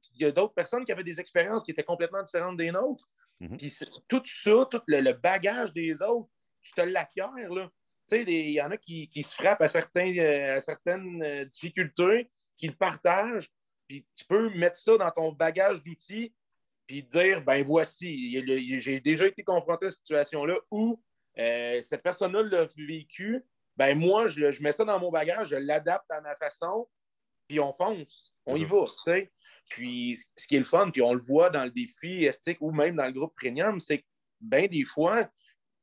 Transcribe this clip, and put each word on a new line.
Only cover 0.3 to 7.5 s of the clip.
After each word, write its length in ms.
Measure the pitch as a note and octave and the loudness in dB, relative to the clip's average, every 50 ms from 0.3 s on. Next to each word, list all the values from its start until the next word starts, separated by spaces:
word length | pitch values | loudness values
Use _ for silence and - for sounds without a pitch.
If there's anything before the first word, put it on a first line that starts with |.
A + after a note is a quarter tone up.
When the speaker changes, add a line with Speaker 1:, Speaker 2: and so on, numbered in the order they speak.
Speaker 1:
d'autres 220 | C#3+ F3 G3+ A3 - | 2 2 2 2 0
personnes 300 | F3+ E3 - A#3 B3 B3+ | -4 -4 -2 -4 -4 -4
qui 60 | - | -4
avaient 120 | - F#3 F3+ | -6 -6 -8
des 160 | F3 E3 E3+ | -8 -10 -10
expériences 440 | F3 - - F3 E3+ G3 A3 A3 - | -12 -2 0 2 2 2 0 -4 -4
qui 80 | - | -4
étaient 120 | D#3 D#3 D3 | -6 -6 -4
complètement 380 | - F3 E3+ E3+ E3 F#3+ G3 G3 | -4 -4 -2 -4 -4 -4 -6 -6
différentes 340 | - - E3+ F3 F#3 F3+ | -4 -4 -4 -4 -4 -4
des 140 | E3+ E3 E3 | -4 -4 -2
nôtres. 360 | E3+ F#3+ B3 D4 C4 - _ _ _ _ _ _ _ - | -2 -2 -2 -2 -4 -6 _ _ _ _ _ _ _ -16
Speaker 2:
Mhm. 180 | F2+ D#2+ A2+ | -14 -14 -12
Speaker 1:
Puis 120 | - C#3+ C#3+ | -12 -12 -14
c'est, 180 | - - - - - - - | -12 -12 -14 -14 -16 -18 -6
tout 140 | - B3 C4 B3+ | -4 -2 -2 -2
ça, 420 | - - - - G#3 G#3+ B3 C4 - | -6 -12 -2 4 6 6 6 6 2
tout 120 | A#3+ A#3 - | -2 -6 0
le, 140 | - D3 C#3 | 2 2 4
le 120 | C3 C3 - | 4 2 2
bagage 580 | - - F3+ F#3+ G3 F3 G3+ A3+ B3 A#3+ F#3 D#3 | 2 2 0 2 2 0 -2 -2 -2 -4 -6 -4
des 280 | E3+ E3 D#3+ D#3 D3+ | -4 -4 -4 -4 -2
autres, 280 | F#3+ A3 A#3+ A#3 A3 - _ _ _ _ _ _ | -2 0 0 -2 -2 -8 _ _ _ _ _ _
tu 100 | - - - | -20 -4 -2
te 80 | F3 | 0
l'acquiers, 640 | F3 F3+ F#3 F3 D#3 - _ F3+ F#3+ A#3 C4 B3 A3 | 0 0 0 -2 -4 -4 _ -8 -8 -8 -8 -12 -10
là. 200 | E3+ | -8